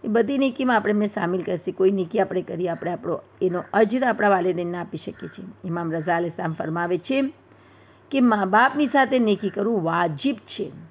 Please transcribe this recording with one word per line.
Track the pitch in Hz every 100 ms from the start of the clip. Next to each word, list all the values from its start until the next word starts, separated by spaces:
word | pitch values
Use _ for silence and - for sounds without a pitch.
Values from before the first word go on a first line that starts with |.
એ | 240
બધી | 220 226 277
નેકીમાં | 269 262 254
આપણે | 226 208
એમને | 208 202
સામેલ | 208 175 185
કરશે. | - 175 190
કોઈ | - 190
નેકી | 196 165 208
આપણે | 190 185
કરી, | - 170 180
આપણે | 165 170
આપણો | 175 165 160 - -
એનો | 185 175 -
અજ્ર | 202 214 247
આપણા | 254 214 208
વાલિદૈનને | 190 180 175 175 175
આપી | 165 160
શકીએ | - - 165
છીએ. | - 185 -
ઇમામ | 185 175 165
રઝા | 165 160
અલૈહિસ્સલામ | 170 170 165 175
ફરમાવે | 160 160 165 175 175
છે | - 269 269 - _ - - - _ _ _
કે | 269
મા | 247 208
બાપની | 190 208 254 285 277
સાથે | 285 254 262
નેકી | 226 196 202
કરવું | - 226 220
વાજિબ | 165 170 170 143 269
છે | 233 - - 165 143 -